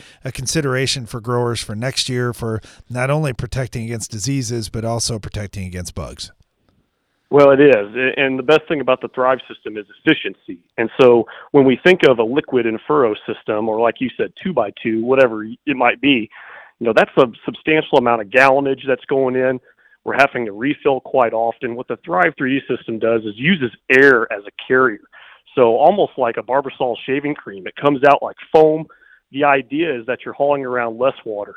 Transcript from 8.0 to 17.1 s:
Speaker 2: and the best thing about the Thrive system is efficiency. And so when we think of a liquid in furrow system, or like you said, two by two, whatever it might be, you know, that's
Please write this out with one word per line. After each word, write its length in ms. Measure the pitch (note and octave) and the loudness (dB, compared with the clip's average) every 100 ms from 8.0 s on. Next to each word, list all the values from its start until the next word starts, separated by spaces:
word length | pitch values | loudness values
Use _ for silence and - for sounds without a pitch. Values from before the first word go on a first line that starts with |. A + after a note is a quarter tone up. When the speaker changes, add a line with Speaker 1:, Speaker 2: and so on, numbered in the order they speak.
| C3 C3 | -4 -2
Speaker 2:
and 180 | C3+ C3 | -2 -2
the 60 | |
best 240 | B2+ D#3 - | 2 2 2
thing 120 | D#3 | -4
about 220 | B2+ B2+ | -2 -4
the 60 | A#2 | -4
Thrive 320 | - B2+ B2+ - | -2 0 -2 -6
system 300 | A2 - G#2+ | -16 -14 -12
is 100 | G2+ _ - | -14 _ 0
efficiency. 540 | D#3 G2+ F#2+ - F#2 _ - | 0 -2 -12 -16 -18 _ -6
And 140 | A2+ - | -4 4
so 240 | B2+ A#2+ A2 - - | 6 6 2 -8 0
when 160 | D3 C3+ | 4 4
we 140 | A#2+ | 4
think 200 | F3+ F#3 | 4 4
of 160 | D3+ A#2 | 4 4
a 40 | |
liquid 440 | A2 C#3 - B2+ A2+ | 0 -2 -2 -2 -2
in 100 | A2 - | -4 -2
furrow 300 | D3+ A#2 G#2 - | 0 0 -2 -8
system, 420 | G#2+ - G#2+ A2 | -10 -6 -4 -2
or 120 | A2 | 0
like 160 | A#2 - | 0 0
you 120 | B2 - | -6 -4
said, 160 | G2+ - | -8 -6
two 100 | F#3+ | -4
by 160 | D3+ G#2 - | -2 -2 -4
two, 200 | A#2 A2 | -4 -2
whatever 400 | A#2+ C3 B2+ A2 | 0 0 0 -4
it 320 | A2 B2 - C3 | -10 -10 -6 -2
might 240 | A#2+ A2+ | -2 0
be, 300 | C3 B2+ G#2+ - - - - - | 0 0 -4 -14 -20 -20 -20 -8
you 60 | A#2 | 0
know, 80 | A2 | 2
that's 220 | G3 | 2